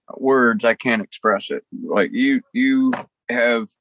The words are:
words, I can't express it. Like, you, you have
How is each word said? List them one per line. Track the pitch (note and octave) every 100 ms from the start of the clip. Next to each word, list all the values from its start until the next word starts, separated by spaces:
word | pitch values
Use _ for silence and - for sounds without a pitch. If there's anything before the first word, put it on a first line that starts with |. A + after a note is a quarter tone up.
| - -
words, | C3 C3+ A#2+ A2 A#2
I |
can't | A2+ B2 A2+
express | G2 - A2 G2 -
it. | - - - -
Like, | F2+ F#2
you, | A2+ C3+ C3 -
you | A#2+ C3 C3+ C3 A#2+ - _ -
have | B2 A#2+ A#2 A2 _